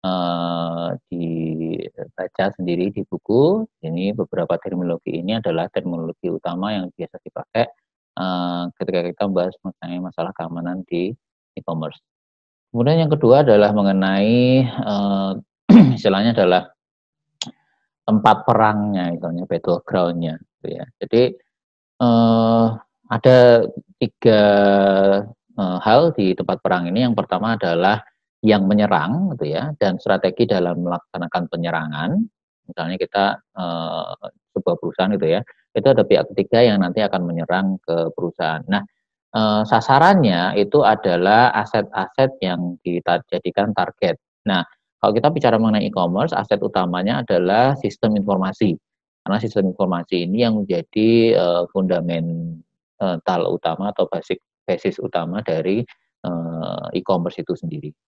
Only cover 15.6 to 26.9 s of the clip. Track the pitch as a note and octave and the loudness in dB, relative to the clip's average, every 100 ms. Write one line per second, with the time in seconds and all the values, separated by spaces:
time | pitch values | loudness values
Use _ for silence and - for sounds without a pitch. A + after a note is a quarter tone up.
15.6 | - A3 D3 A#2+ G#2+ F#2+ A2+ A2+ F2+ F2+ | 8 8 8 4 0 2 2 2 4 4
16.6 | F2+ _ _ _ _ _ _ _ - _ | 0 _ _ _ _ _ _ _ -18 _
17.6 | _ _ _ _ - G#2+ A2 A2 - A2 | _ _ _ _ 0 4 4 4 4 4
18.6 | G#2+ G#2+ G#2 G2 F2 E2 E2+ E2+ F#2 E2+ | 4 2 -2 -2 -4 -6 -6 -8 -6 -6
19.6 | - E2+ - G2 F2 E2+ E2 D#2+ - _ | -2 -4 -2 -2 -2 -2 -6 -8 -16 _
20.6 | E2+ E2 - _ - A2+ B2 - _ _ | -12 -12 -14 _ -2 2 2 -2 _ _
21.6 | _ _ _ _ B2 A#2 A#2 A2+ A2+ A2+ | _ _ _ _ 2 4 4 4 4 2
22.6 | A2+ A2+ _ _ _ A#2 C3 B2+ B2 A#2 | 2 -2 _ _ _ 2 6 8 10 8
23.6 | G2+ - _ _ A2 _ A#2+ G#2+ G#2 G2+ | 4 -8 _ _ -6 _ 4 6 6 6
24.6 | G2+ G2 G2 G2 G2 G2 G#2+ - _ - | 6 4 4 4 4 2 -2 -18 _ -6
25.6 | F#2+ F2+ G#2+ B2 E3+ - F#2+ F#2 F#2 F#2+ | -4 -2 4 4 4 0 -2 0 -4 -4
26.6 | F#2 F2+ F2 | -2 -2 -2